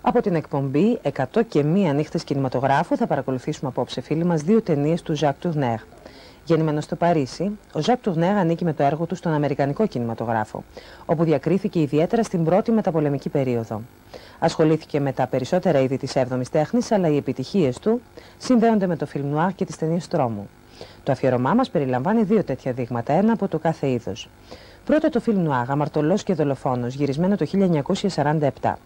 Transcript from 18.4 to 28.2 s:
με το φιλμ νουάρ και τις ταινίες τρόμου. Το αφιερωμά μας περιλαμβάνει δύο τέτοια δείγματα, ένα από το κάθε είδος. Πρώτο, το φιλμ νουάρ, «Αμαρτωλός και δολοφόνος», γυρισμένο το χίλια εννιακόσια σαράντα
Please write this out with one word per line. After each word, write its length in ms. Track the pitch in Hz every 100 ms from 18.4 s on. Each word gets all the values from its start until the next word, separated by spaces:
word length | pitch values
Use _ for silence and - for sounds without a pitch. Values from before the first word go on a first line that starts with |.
| - 247 226 220 185
με 100 | 165
το 100 | 147
φιλμ 240 | 147 143
νουάρ 240 | 147 180
και 100 | 185
τις 120 | 185 -
ταινίες 320 | 160 170 -
τρόμου. 400 | 170 127 104 101 - - - - -
Το 100 | -
αφιερωμά 420 | 135 135 123 131
μας 160 | 214 262
περιλαμβάνει 520 | 165 135 127 147 226
δύο 220 | 190 214
τέτοια 280 | 165 131 135
δείγματα, 400 | 123 120 120 117
ένα 200 | 156 214
από 160 | 226 196
το 100 | 160
κάθε 320 | 170 156 139
είδος. 380 | 123 - 101 - - - - - -
Πρώτο, 240 | - 302 311
το 100 | 247
φιλμ 220 | - 202
νουάρ, 280 | 160 127 120
«Αμαρτωλός 520 | 143 147 156 151 196
και 120 | -
δολοφόνος», 600 | 165 143 131 143 123 120
γυρισμένο 420 | 131 143 139 180 202
το 80 |
χίλια 200 | 151 196
εννιακόσια 460 | 190 160 135 190 202
σαράντα 360 | 165